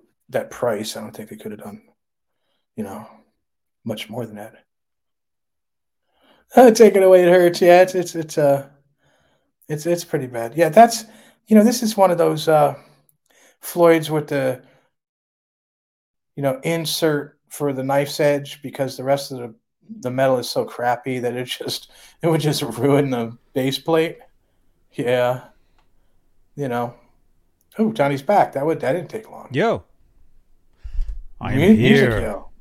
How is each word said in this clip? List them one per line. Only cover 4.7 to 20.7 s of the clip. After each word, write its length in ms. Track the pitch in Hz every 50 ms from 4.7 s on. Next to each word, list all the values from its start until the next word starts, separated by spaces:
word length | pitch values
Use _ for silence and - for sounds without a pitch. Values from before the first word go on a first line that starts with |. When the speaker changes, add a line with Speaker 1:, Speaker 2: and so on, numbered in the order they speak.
| _ _ _ _ _ _ _ _ _ _ _ _ _ _ _ _ _ _ _ _ _ _ _ _ _ _ _ _ _ _ _ _ _ _ _ _ -
Speaker 1:
Uh, 160 | 240 262 240
take 240 | 220 - 226 208 190
it 80 | 196
away, 200 | 190 185 185 185
it 80 | 180 170
hurts. 300 | 180 185 175 175 175 -
Yeah, 220 | 190 175 175 180
it's, 120 | 185 185 185
it's, 200 | 185 170 175 -
it's, 240 | 165 156 156 - 160
uh, 300 | 147 143 139 139 139 - _ _ _ _ _ _ _ _ _ _ _ _ _ _ _ _ _ _ _ -
it's, 160 | 156 151 151
it's 180 | 170 175 175 175
pretty 220 | - - 147 131
bad. 300 | 123 123 117 117 117 139
Yeah, 120 | 151 170 160
that's, 360 | 156 220 233 226 - - - - - - _ _ _ _ _ -
you 80 | 220
know, 80 | 214 208
this 180 | 240 240 -
is 140 | 226 214 -
one 140 | 196 190 180
of 80 | 175 170
those, 300 | 165 160 156 151 - 160
uh, 280 | 156 151 147 139 135 - _ _ _ _ _ _ _ _ _ _ _ _ _ _ _ _
Floyds 500 | - - - 170 170 170 165 160 151 147
with 180 | 156 151 151 -
the, 340 | 147 139 135 131 127 127 _ _ _ _ _ _ _ _ _ _ _ _ _ _ _ _ _ _ _ _ _ _ _ _ _ _ _ _ _ _ _ _ _ _ -
you 60 | 147
know, 180 | 143 139 131 135
insert 800 | - 160 165 165 160 156 - - 170 160 147 143 135 - _ _ _ _
for 240 | - - 147 143
the 100 | 135 131
knife's 380 | 131 135 139 143 143 139 - -
edge 420 | 156 147 147 143 143 - - -
because 340 | - 127 - - 135 127 -
the 60 | -
rest 300 | 127 135 139 139 135 -
of 60 | 135 127
the, 160 | 120 117 - _ _ _ _ _ _ - - -
the 100 | - 123
metal 280 | 123 131 135 131 131 123
is 100 | 117 -
so 160 | - 135 113
crappy 540 | 107